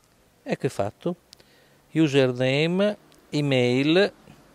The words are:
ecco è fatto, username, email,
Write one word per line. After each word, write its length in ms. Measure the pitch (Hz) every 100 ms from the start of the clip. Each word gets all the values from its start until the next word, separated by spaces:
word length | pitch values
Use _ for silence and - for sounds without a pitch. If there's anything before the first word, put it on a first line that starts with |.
| _ _ _ _
ecco 240 | 285 196 135
è 40 |
fatto, 460 | - 101 - 170 180 _ - _ _ _ _ _
username, 1080 | 156 156 139 127 123 131 139 165 180 208 208 _ - _
email, 800 | 147 143 131 123 127 147 175 202 - - - -